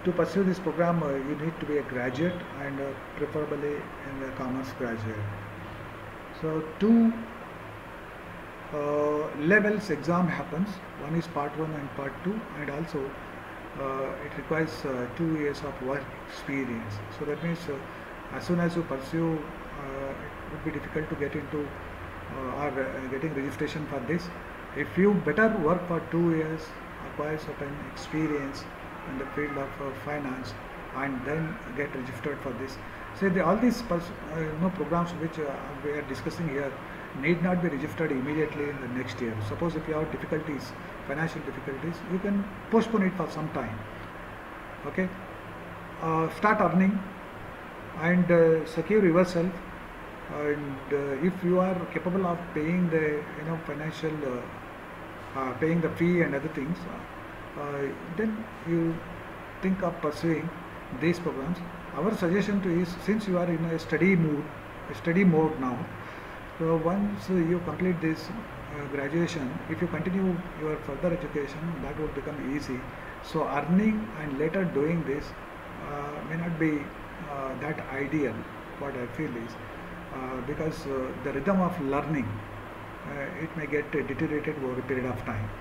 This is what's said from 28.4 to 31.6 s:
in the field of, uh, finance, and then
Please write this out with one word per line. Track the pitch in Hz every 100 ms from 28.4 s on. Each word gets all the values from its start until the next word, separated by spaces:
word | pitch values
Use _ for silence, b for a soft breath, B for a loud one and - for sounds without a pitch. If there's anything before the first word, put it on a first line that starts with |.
| 139 139 - - - - -
in | 131
the | 135 -
field | 147 143
of, | 135 -
uh, | 139 131 143
finance, | 151 143 127 127 - - - - 127
and | 139 131 123
then | 156 160 -